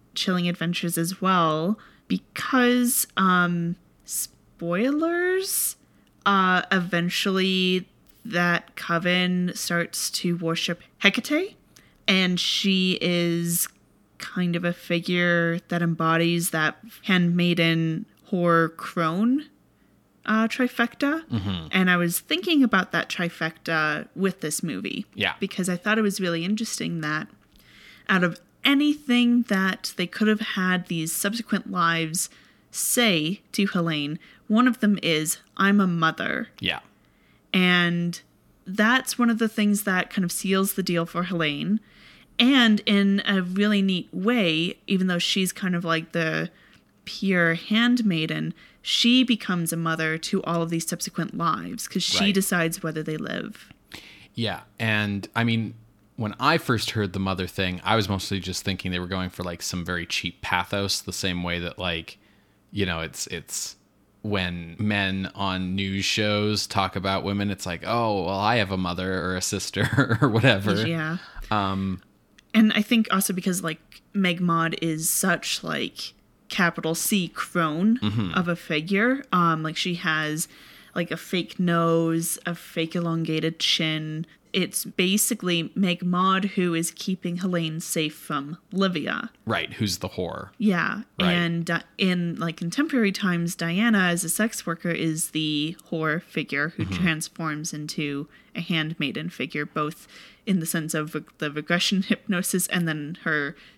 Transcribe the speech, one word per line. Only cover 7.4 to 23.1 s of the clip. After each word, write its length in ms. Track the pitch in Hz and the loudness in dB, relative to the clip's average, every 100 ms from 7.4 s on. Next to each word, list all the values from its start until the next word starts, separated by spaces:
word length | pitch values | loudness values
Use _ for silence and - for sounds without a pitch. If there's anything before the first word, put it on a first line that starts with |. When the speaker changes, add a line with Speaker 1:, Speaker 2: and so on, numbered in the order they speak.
| 190 185 185 185 185 _ _ _ | 2 2 2 2 -2 _ _ _
Speaker 1:
that 520 | - 165 175 175 - - | -6 0 2 2 -2 -10
coven 760 | - 170 180 180 180 180 180 - | -2 0 2 2 2 0 -2 -4
starts 540 | - 170 170 - - | -2 -2 -2 -4 -4
to 260 | - 180 170 | -2 -2 -2
worship 440 | 165 165 - 170 - _ | -2 -2 -2 -6 -10 _
Hecate, 560 | 202 196 - 302 381 - _ - _ _ - | 4 4 2 0 -2 -8 _ -20 _ _ 2
and 320 | 190 185 180 | 4 4 2
she 580 | - - 196 190 185 180 | 0 0 2 2 2 2
is 680 | - 175 170 170 170 170 - - _ _ _ - | 0 2 0 0 0 -2 -2 -6 _ _ _ -16
kind 360 | - - 180 170 | -8 -2 -2 0
of 80 | |
a 80 | 175 | -2
figure 880 | 175 - 170 170 180 175 170 170 170 - | -4 -2 -2 0 2 4 4 2 -2 -4
that 120 | 175 | 0
embodies 720 | 170 160 160 165 170 170 170 | 0 2 2 4 4 2 0
that 260 | 160 156 - 226 - | 0 0 -2 -12 -10
handmaiden 1000 | - 185 175 175 175 165 165 165 165 160 - _ - | 0 2 4 4 2 4 4 2 0 -2 -6 _ -6
whore 460 | 185 175 165 165 160 | 0 4 4 4 -2
crone, 680 | - - 165 170 226 269 302 _ _ _ _ _ _ _ - | -8 -2 -2 2 2 2 -2 _ _ _ _ _ _ _ 0
uh, 200 | 220 226 | 2 2
trifecta. 800 | - 247 - 240 - 277 320 320 | 2 0 0 -2 0 -2 -2 -2
Speaker 2:
Mm-hmm. 380 | 113 95 87 80 | -4 -2 -4 -2
Speaker 1:
And 180 | 190 180 | 2 4
I 80 | 175 | 4
was 220 | 175 170 | 2 -2
thinking 440 | - 311 359 320 | -4 -4 2 4
about 280 | 247 190 180 | 4 4 0
that 180 | 165 - | -2 -4